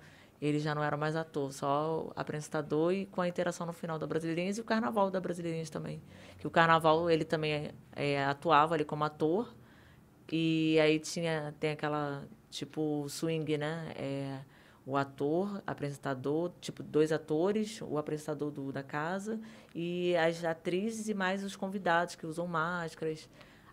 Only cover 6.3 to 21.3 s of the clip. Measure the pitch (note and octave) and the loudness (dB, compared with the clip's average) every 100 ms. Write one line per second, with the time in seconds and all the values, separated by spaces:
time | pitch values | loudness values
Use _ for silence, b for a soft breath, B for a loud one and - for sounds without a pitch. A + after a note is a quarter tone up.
6.3 | - D3+ E3+ E3 D#3+ D#3+ D#3+ E3+ E3 D#3+ | -10 0 6 8 8 8 6 6 4 4
7.3 | D#3+ D#3 D3 D3+ - - - C#3+ C#3 C#3 | 0 0 -2 -4 -10 -14 -4 0 2 2
8.3 | C#3 E3+ D3 D#3 E3 D3+ D3+ D3+ D3+ D#3 | 0 6 8 8 4 0 -2 -2 0 2
9.3 | F3+ A#3+ - B B B B - - - | 2 0 -8 B B B B -20 -20 -4
10.3 | D#3+ E3 D#3+ D#3+ D#3 D#3 D#3 - - E3 | 0 2 4 4 6 6 4 0 -4 -2
11.3 | D#3+ D3 D3 D#3 D3+ D3+ D3 D3 C#3 C#3 | -2 -4 -4 -2 0 -2 0 -2 -4 -10
12.3 | - - - - - D#3 D3 C#3+ - D#3+ | -16 -16 -10 -8 -2 0 0 -4 -4 -2
13.3 | D#3+ D3+ D3+ D3 E3 D#3+ - C#3 C#3 C#3 | -2 0 -2 -2 -4 -8 -8 -6 -6 -6
14.3 | C3+ C#3 B B B - C#3 C3+ C3+ C#3+ | -8 -12 B B B -4 -2 -2 -2 0
15.3 | D#3+ G3+ G3+ - C3+ C#3+ C#3 C#3+ C3 C3+ | 0 0 -4 -6 -6 -6 -6 -6 -4 -2
16.3 | D3+ F3 - - - - D3 D#3 D3+ D3+ | -2 -2 -6 -10 -10 -2 2 4 2 0
17.3 | D#3 F#3 G#3 G#3+ - - D3 D3 D3+ D3+ | 0 2 2 -2 -6 -6 -4 -2 -4 -4
18.3 | D3 D3 D3 C#3 C3+ C3+ D3 D#3 G3 G3+ | -4 -4 -4 -6 -6 -6 -6 -4 -4 -6
19.3 | A3 A3 B B - E3+ F3 F3 F3 E3 | -8 -8 B B -6 -4 0 2 4 4
20.3 | E3 E3+ E3 - F3 G#3+ A3 G#3+ G3+ F#3 | 2 -2 -2 -2 -2 -2 -4 -4 -2 0